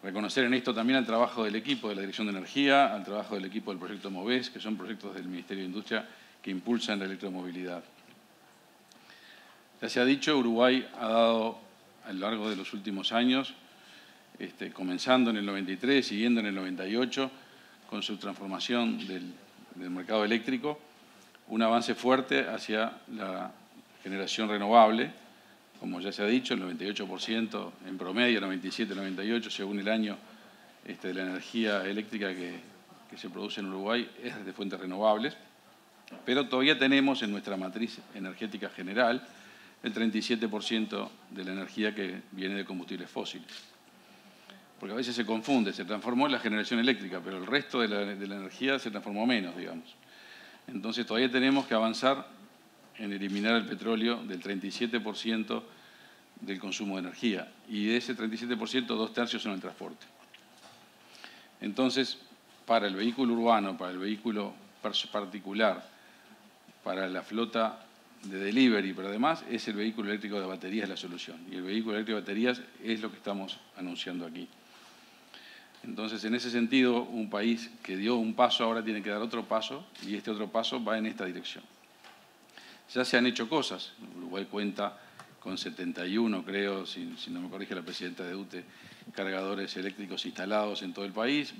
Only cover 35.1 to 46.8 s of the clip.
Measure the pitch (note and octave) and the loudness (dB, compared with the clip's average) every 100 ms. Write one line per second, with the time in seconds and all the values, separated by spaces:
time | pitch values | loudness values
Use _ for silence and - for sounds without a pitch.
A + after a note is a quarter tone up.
35.1 | G#2+ B2 - - - - - - - - | 6 2 -4 -18 -20 -20 -20 -20 -20 -20
36.1 | - - B2+ C3 B2+ C3+ D#3+ C3+ C#3 C#3 | -12 2 2 4 4 6 6 8 6 6
37.1 | C3 A2 G2+ G2 G2 F#2 F#2+ A2+ - - | 2 0 -2 -2 -4 -4 -2 -4 -6 -14
38.1 | G#2 F#2+ F2+ A2+ G2+ G2 - F#2 G2+ A#2+ | -8 -8 -6 -6 -6 -8 -6 -4 2 4
39.1 | B2+ - - - - - - - G#2 A2+ | 4 -2 -20 -20 -20 -20 -8 -6 0 2
40.1 | G#2+ G2+ A#2+ A2 G#2 G2+ A2+ G#2+ G#2 G#2 | 2 0 0 0 -2 -2 0 0 -2 -6
41.1 | - - - F#2+ F#2+ F#2+ - G#2+ G#2 G2 | -10 -16 -10 -6 -6 -6 0 0 0 -4
42.1 | F#2 - F#2+ F#2+ G2 F#2 F#2+ F2 F#2+ F2 | -4 -10 -6 -4 -2 -4 -8 -6 -8 -8
43.1 | - G2+ - - - - - - - - | -6 -6 -8 -14 -16 -18 -20 -20 -20 -20
44.1 | - - - - - - - G2 A2 A#2+ | -20 -20 -20 -20 -20 -20 -12 -8 -4 -2
45.1 | A#2+ G#2+ A2+ A2+ C3+ G2+ F2+ F#2 G#2 G#2+ | -2 0 0 4 4 4 0 -4 -4 0
46.1 | A#2+ C#3+ B2 A2+ G#2+ G2+ A#2+ | 2 4 2 2 0 0 2